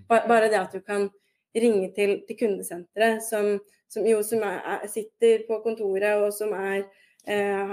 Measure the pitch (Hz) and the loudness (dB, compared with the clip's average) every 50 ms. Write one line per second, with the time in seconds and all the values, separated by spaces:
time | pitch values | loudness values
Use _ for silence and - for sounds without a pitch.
0 | - - 233 220 214 220 233 226 220 220 214 196 185 185 - 190 - - 208 202 | 0 2 2 4 4 4 4 4 4 4 2 0 -2 -2 -8 -12 -8 -4 -2 -2
1 | 202 196 _ _ _ _ _ _ _ _ - 220 233 240 214 196 190 185 185 208 | -2 -4 _ _ _ _ _ _ _ _ -2 2 2 4 4 2 0 -2 -2 0
2 | 202 196 202 196 - - 220 - 240 214 190 185 185 - 180 175 175 _ - 202 | 0 0 0 -2 -4 -10 -6 -2 -2 -2 -2 -2 -6 -10 -12 -14 -14 _ -2 2
3 | 220 226 220 220 220 - 220 208 208 208 208 196 202 _ _ _ _ - - 220 | 2 2 2 0 -4 -4 -2 -2 0 0 -2 -2 -6 _ _ _ _ -12 -6 -2
4 | 190 226 220 214 208 214 233 220 214 196 185 151 - 165 202 - - 208 - 226 | 0 2 2 2 0 -2 -2 -2 -2 -2 -4 -6 -6 -6 -6 -6 -8 -8 -8 -8
5 | 208 - _ - 233 226 226 220 220 226 226 214 220 233 226 226 208 196 190 190 | -10 -10 _ 2 4 4 4 4 2 -4 -6 -4 -4 -4 -4 -2 -2 -2 -2 0
6 | 208 208 208 208 208 208 202 208 214 214 202 190 196 196 196 196 196 196 _ _ | 0 0 2 2 0 0 -2 -4 -4 -4 -4 -4 -4 -4 -4 -4 -6 -8 _ _
7 | _ _ _ _ - - 208 202 202 202 196 196 196 196 | _ _ _ _ -8 -4 -2 -2 0 0 -2 -2 -4 -2